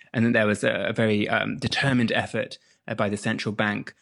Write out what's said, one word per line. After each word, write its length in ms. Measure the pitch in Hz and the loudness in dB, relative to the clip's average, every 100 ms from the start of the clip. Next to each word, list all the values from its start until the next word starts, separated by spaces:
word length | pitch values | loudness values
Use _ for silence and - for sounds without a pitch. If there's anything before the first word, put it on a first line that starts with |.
| - | -6
And 100 | - | 0
then 80 | 117 | 4
there 140 | 117 107 | 4 4
was 180 | 104 | 2
a, 220 | 117 - 98 | 0 0 -2
a 40 | |
very, 360 | 113 110 104 107 | 0 2 2 2
um, 300 | 110 104 107 | 0 0 -2
determined 540 | 117 - 139 127 113 | -2 0 2 2 2
effort, 460 | - 104 113 - - _ _ - | 0 -2 -4 -6 -8 _ _ -8
uh, 60 | |
by 140 | 113 104 | -4 -2
the 80 | 104 | -2
central 360 | 113 110 113 | -2 -2 -2
bank 420 | 107 107 104 - - | -2 -2 -2 -8 -16